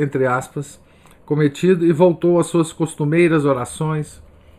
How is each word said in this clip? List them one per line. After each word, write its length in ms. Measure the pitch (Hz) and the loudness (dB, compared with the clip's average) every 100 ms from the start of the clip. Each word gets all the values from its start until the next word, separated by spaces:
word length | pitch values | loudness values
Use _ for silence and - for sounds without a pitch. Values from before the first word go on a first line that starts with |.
entre 240 | 143 135 131 | -4 -2 -2
aspas, 560 | 127 - 147 143 - _ _ - - - | -2 -6 -12 -12 -16 _ _ -20 -20 -6
cometido 580 | 147 147 143 175 185 170 | 0 0 0 2 2 2
e 60 | |
voltou 480 | 156 180 170 170 175 | 4 2 2 0 0
às 80 | 165 | 0
suas 260 | 170 160 | 0 -2
costumeiras 720 | - 156 - 147 165 170 160 143 | -2 -6 -4 -2 2 2 2 0
orações 720 | 127 120 - 156 156 147 - - - _ | -2 -4 -6 -6 -4 -8 -14 -20 -20 _